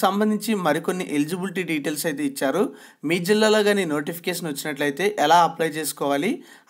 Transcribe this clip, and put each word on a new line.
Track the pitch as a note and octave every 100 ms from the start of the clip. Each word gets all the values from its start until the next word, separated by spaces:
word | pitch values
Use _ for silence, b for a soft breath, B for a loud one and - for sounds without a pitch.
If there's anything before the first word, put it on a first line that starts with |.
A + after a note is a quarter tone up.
| G3
సంబంధించి | G3 G#3+ G#3 G#3+ G#3+ E3+
మరికొన్ని | D3+ E3 F3+ - D3
ఎలిజిబిలిటీ | D3+ F3+ F#3+ F3 E3
డీటెయిల్స్ | D#3+ C#3+ D3+ E3+
అయితే | D3 D3
ఇచ్చారు. | C#3 C3+ D#3+ A#3+ B B B D3
మీ | F3+ F3
జిల్లాలో | G#3+ G#3+ G#3+ G#3
కానీ | G3+ F3 D3
నోటిఫికేషన్ | D3+ E3+ - F3 E3+
వచ్చినట్లయితే | C#3 D#3 D3+ D3 C#3+ F#3+ C#3 D3
ఎలా | E3+ E3
అప్లై | E3+ D#3+ D3+
చేసుకోవాలి, | D3+ - C#3+ C#3+ F3+ E4+ B B B